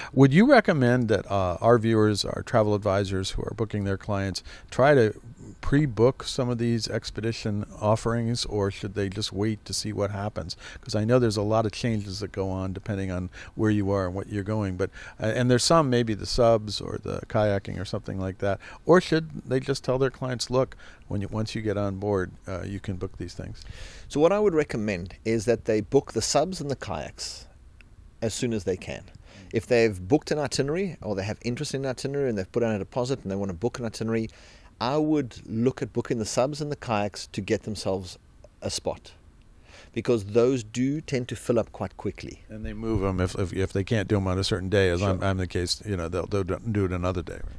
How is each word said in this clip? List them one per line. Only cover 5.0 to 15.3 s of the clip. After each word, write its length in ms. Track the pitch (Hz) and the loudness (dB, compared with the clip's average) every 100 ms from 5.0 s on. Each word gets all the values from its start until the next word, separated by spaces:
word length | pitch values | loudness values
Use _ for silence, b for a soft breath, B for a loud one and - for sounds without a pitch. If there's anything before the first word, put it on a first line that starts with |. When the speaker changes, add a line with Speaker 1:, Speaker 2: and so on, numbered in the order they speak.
| 107 - 113 - 104 - | 6 2 -16 -18 -18 -4
Speaker 1:
pre-book 640 | - 143 151 107 123 - | 2 2 2 4 4 4
some 260 | - - 123 | -6 -2 -2
of 100 | 117 | 0
these 280 | 117 117 - | 0 0 -2
expedition 800 | 110 - - 110 113 110 104 101 - | -6 -6 -4 -4 -4 -4 -4 -4 -2
offerings, 640 | 104 110 113 117 113 120 - | 2 2 2 0 0 -2 -2
or 240 | 104 98 | 0 0
should 220 | - 104 | -2 -6
they 160 | 101 98 | -2 -2
just 240 | 98 104 | -2 -6
wait 300 | 95 110 107 - | -2 -2 -2 -6
to 80 | |
see 180 | 95 110 | -6 -4
what 200 | 104 101 | -2 -2
happens? 440 | 101 104 - 82 - B B | -2 -6 -6 -10 -12 B B
'Cause 140 | - 107 | -4 0
I 80 | |
know 160 | 110 127 | 4 4
there's 160 | 117 104 | 4 2
a 40 | |
lot 240 | 104 110 107 | 2 2 0
of 60 | |
changes 480 | - 123 107 101 98 | -2 -2 -2 -4 -8
that 120 | 98 | -8
go 180 | - 95 | -4 -4
on 220 | 92 95 | -2 -4
depending 380 | 92 - 98 95 | -6 -4 -4 -2
on 180 | 90 90 B B - | -4 -6 B B 0
where 160 | 110 | 2
you 180 | 104 98 | 2 2
are 140 | 98 92 | 0 0
and 80 | 95 | -4
what 140 | - | -6
you're 140 | 104 | -6
going. 340 | 98 110 98 92 | -2 -2 -2 -2
But, 140 | 95 B B B | -4 B B B
uh, 60 | |
and 240 | 110 | -2